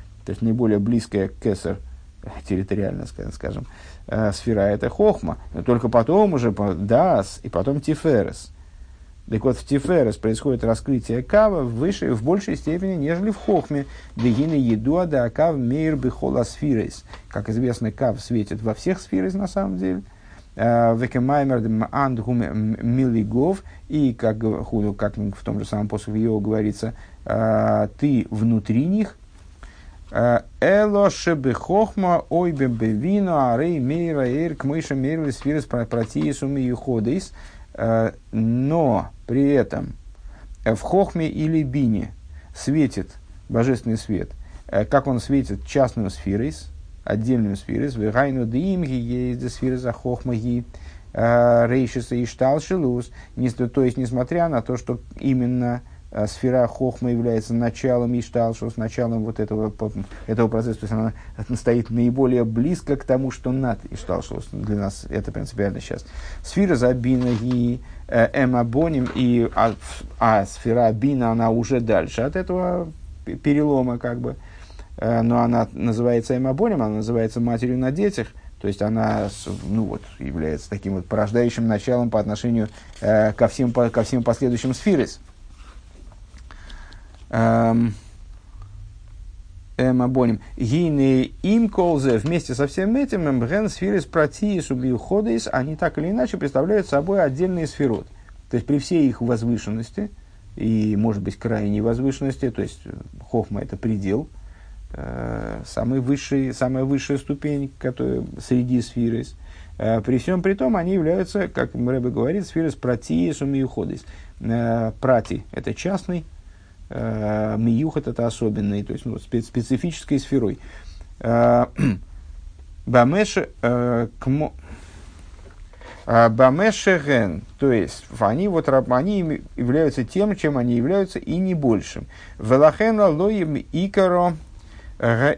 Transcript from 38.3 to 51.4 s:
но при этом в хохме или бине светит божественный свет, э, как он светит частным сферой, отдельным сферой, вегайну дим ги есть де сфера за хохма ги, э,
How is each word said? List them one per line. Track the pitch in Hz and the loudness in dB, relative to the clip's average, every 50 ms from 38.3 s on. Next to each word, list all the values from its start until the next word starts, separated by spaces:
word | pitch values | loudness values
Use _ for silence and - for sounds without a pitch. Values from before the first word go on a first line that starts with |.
но | - 110 113 113 117 123 131 139 160 170 160 135 110 92 - - - - - - | -2 0 0 2 2 2 2 2 2 2 4 4 2 2 0 -4 -10 -16 -8 -2
при | 117 135 139 139 | 0 2 4 4
этом | 143 131 110 - - - - - - - - - - - - - - - - - - - - | 4 4 2 2 -2 -6 -6 -8 -10 -14 -16 -18 -20 -18 -18 -18 -18 -18 -18 -18 -16 -4 -2
в | 110 113 104 | 0 0 0
хохме | - - 175 190 196 185 - 170 160 156 | 0 2 2 4 4 2 0 -2 -2 -2
или | - - 156 156 160 160 | -2 -2 0 2 2 2
бине | 147 131 123 147 135 117 110 95 - - - - - - - - - - - | 0 0 0 2 2 2 2 0 -2 -4 -8 -14 -18 -18 -18 -18 -18 -18 -16
светит | - - 131 139 156 147 120 - 101 - - - - - - - - - - | -8 -2 0 2 2 2 2 0 -4 -6 -8 -10 -18 -20 -20 -20 -20 -12 -2
божественный | 120 113 117 135 131 113 - 120 113 110 | 0 2 2 4 2 0 0 -2 -2 -2
свет, | - - 104 92 92 - - - - - - - - | -2 -2 -4 -4 -4 -6 -10 -14 -16 -16 -18 -18 -12
э, | - - 101 110 | -2 -2 0 0
как | - 147 139 131 | 2 2 2 2
он | 143 127 117 | 2 -2 -2
светит | - - 139 139 127 - 101 98 - - | 0 0 0 0 0 0 -4 -8 -8 -4
частным | - 143 135 120 - 117 107 98 | 2 2 2 2 2 -2 -4 -4
сферой, | - - - 98 98 104 120 151 156 - - - - - - - - - - | -4 -4 -4 -2 -2 0 -2 -2 -6 -8 -14 -16 -16 -16 -16 -18 -18 -14 -6
отдельным | - 104 107 110 120 127 120 110 101 98 | -4 -2 -2 0 0 2 2 2 0 -2
сферой, | 98 - - 117 110 131 147 | -4 -6 -4 -4 -2 -2 -2
вегайну | 123 113 104 107 104 123 139 143 131 131 120 110 | -4 -2 -2 0 2 2 2 2 0 -2 -2 -2
дим | 117 127 170 196 190 180 170 | -2 -2 0 0 0 -2 -2
ги | 135 131 | -2 -2
есть | 123 117 117 123 123 123 127 123 123 | -4 -2 -2 -2 -2 -2 -4 -4 -4
де | 127 120 | -6 -8
сфера | - - - 131 127 127 | -6 -4 -2 -2 -2 -2
за | 127 123 | -2 -4
хохма | 117 - - 131 123 120 - 127 120 | -6 -4 -4 -4 -4 -4 -2 -4 -2
ги, | 110 110 123 120 120 117 - - - - - - - - - - | -2 -2 -2 -2 -2 -4 -6 -12 -16 -16 -16 -16 -18 -20 -10 -2
э, | - 113 117 120 120 | 0 2 4 6 6